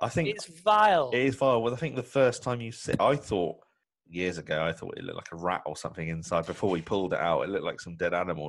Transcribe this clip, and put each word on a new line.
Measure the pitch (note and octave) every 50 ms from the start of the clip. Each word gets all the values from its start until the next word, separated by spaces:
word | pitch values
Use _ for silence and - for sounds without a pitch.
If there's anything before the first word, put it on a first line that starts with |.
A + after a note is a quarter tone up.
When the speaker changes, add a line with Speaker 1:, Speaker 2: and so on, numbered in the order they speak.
Speaker 1:
I | - B2
think | - F3 D#3+ C#3
Speaker 2:
It's | G#3+ G#3 -
vile. | - E3 - - G#3+ G#3 G#3+ G#3+ G#3 F#3+ E3 C#3+ B2 A#2
Speaker 1:
it | B2
is | C3 C3+ A#2+
vile. | - C#3 C3+ B2 A#2 A2+
Well, | A#2+ B2
I | B2
think | E3 D3 B2
the | B2+ A#2+
first | - - C#3 C3 B2 A#2 - -
time | B2+ B2 A#2+
you | A#2 A2+
see, | G#2+ - - - - -
I | G2 A#2+ C#3+
thought | C#3+ - - A2 F#2 F2 D2+ - - _ _ _ _ _ _ _ _ _ -
years | E2 F2 F#2 F2+ E2+ E2
ago, | D2+ - D#2 D#2 D#2+
I | E2+ E2
thought | - - F2 -
it | - F2
looked | F2 E2 E2+
like | - - E2+
a |
rat | E2 E2+ F2+ F2+ - -
or | D2+ D2+
something | - - - E2+ F2 E2 D#2+
inside. | E2 E2 E2 - F2 E2+ D#2+
Before | - F2 - - G2
we | F#2 E2
pulled | D#2+ - G#2+ G2 F#2 F2 F2
it | A#1
out, | E2 E2+ E2 C2+ B1+
it | F#2
looked | G2 F2+ D2
like | E2+ - -
some | - F2 E2+
dead | E2 F2 E2+ F2
animal. | F2 F2+ F2+ E2+ D#2+ D2+